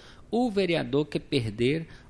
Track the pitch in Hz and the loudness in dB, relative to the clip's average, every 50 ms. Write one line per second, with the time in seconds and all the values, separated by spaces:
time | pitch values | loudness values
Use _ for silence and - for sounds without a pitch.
0 | - - - - - - - 226 247 247 196 202 196 180 170 151 139 120 123 139 | -20 -20 -20 -20 -12 -2 0 0 0 2 2 0 2 2 2 0 0 0 0 0
1 | 151 151 - 165 - - - 139 117 113 98 110 117 127 147 165 165 - - - | 0 0 -2 -6 -4 0 -2 0 0 0 -2 0 2 2 2 0 -4 -8 -14 -20
2 | - - | -20 -14